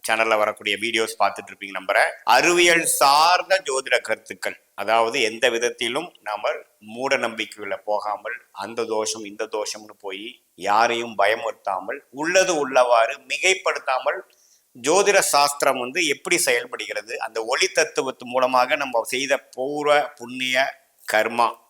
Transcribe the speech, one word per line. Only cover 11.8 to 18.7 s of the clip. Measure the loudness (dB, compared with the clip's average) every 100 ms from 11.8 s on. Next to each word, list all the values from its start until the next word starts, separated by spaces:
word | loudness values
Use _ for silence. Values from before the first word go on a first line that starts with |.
| -6 -12 _ -8
உள்ளது | 0 2 2 0
உள்ளவாறு | 0 2 4 4 4 -2 _
மிகைப்படுத்தாமல், | -2 0 2 0 -4 -2 -2 -2 -6 -10 _ _ _ _ -6 0
ஜோதிட | 2 4 4 4
சாஸ்திரம் | 4 2 2 0 0 -4
வந்து | -2 -2 -2
எப்படி | -2 0 2
செயல்படுகிறது, | 0 -2 -10 -8 -8 -8 -10 -6
அந்த | -6 -4
ஒளி | -2 0 0
தத்துவத்து | 0 0 -4 -6 -4 0
மூலமாக | 2 2 2